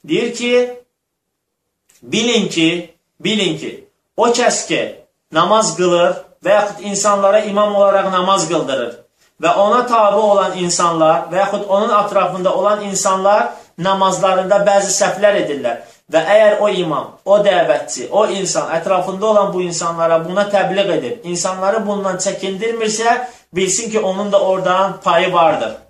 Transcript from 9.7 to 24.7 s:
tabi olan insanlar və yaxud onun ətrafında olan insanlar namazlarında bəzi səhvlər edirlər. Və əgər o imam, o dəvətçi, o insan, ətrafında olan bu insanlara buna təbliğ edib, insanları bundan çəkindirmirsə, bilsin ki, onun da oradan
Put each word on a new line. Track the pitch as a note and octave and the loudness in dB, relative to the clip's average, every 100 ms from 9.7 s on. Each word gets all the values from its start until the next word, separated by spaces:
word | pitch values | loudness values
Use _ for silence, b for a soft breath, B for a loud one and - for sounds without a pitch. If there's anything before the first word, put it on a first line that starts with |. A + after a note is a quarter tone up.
| B3 | 2
tabi | A#3+ A#3 G3+ G3+ | 2 2 2 2
olan | G#3+ G3 F#3 F3+ | 2 2 0 -2
insanlar | F3 E3+ E3+ E3 D#3+ E3+ - | -4 0 0 2 2 2 -2
və | F3 | -2
yaxud | G3+ G3+ - | -2 -4 -2
onun | G3 A3+ G#3 | 0 2 0
ətrafında | F#3+ F#3 - F#3 F3+ | 2 0 0 -2 -2
olan | F3 G3+ G#3 | 0 0 -2
insanlar | G3+ F#3+ G3 F#3+ F#3+ G#3+ - B B - | -4 -4 -2 2 2 2 0 B B -6
namazlarında | F#3 G3 F#3+ E3 F#3+ F#3 F#3 G3+ | -2 0 0 2 0 0 2 2
bəzi | G3+ G3 F#3+ | 4 2 0
səhvlər | - F#3+ F#3+ G#3 F#3 | 0 -2 2 2 2
edirlər. | - C#3 A#2+ A#2 B B _ | -2 -4 -4 -6 B B _
Və | D#3 | -2
əgər | D#3+ G#3+ G#3+ - | 4 4 4 4
o | G#3 | 0
imam, | F#3 E3 C3+ - - | 0 -2 -4 -6 -12
o | F#3 G#3 | 2 4
dəvətçi, | G3+ F3+ D#3+ D3 - B2 - | 4 2 2 0 -2 -10 -2
o | F#3+ G#3 | 0 0
insan, | G3 F3+ D#3+ C#3+ | -2 -4 -4 -4
ətrafında | E3 F#3+ F#3 G3 F#3 | -4 -2 -2 -2 -2
olan | A3 G#3 G3 | 2 2 2
bu | F3+ | -2
insanlara | F3 E3 E3+ E3 E3 E3 | -4 -4 -6 -2 0 0
buna | E3 F#3 G3+ | 0 -2 0
təbliğ | G3+ E3+ G3 F3+ | 0 0 0 0
edib, | D3+ B2 - | -2 -4 -8
insanları | E3+ F3 F#3+ F#3 F#3+ A3 | -8 -4 -4 -2 -2 -2
bundan | G3+ G3+ F#3+ F3+ | -4 -4 -4 -4
çəkindirmirsə, | G3 F3+ F#3+ F#3+ A3+ A3+ G#3+ G#3+ A#3 B3 B3 B B | -6 -6 -8 -6 -6 -4 -4 -2 0 -2 -4 B B
bilsin | F3 F#3+ - A3 | -4 -2 -2 -2
ki, | G#3+ | -2
onun | F#3+ F#3+ G3+ | -2 -4 0
da | G3 | 2
oradan | F#3 F#3+ F3+ | 2 0 0